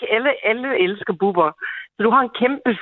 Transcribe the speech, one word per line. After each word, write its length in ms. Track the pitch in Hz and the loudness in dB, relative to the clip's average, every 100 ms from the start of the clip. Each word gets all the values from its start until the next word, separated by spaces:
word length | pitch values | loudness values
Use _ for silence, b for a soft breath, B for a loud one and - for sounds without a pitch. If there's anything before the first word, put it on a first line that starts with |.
| 240 | -4
alle, 360 | 220 269 262 - | 0 0 0 0
alle 320 | 233 262 254 | -2 0 0
elsker 300 | 180 202 - | 0 -2 -6
Bubber. 380 | 175 196 180 151 - B B B - | -2 0 2 0 0 B B B -2
Så 60 | |
du 80 | 214 | 2
har 100 | 254 | 4
en 100 | 254 - | 2 0
kæmpe 400 | 247 277 254 196 | 0 0 -2 0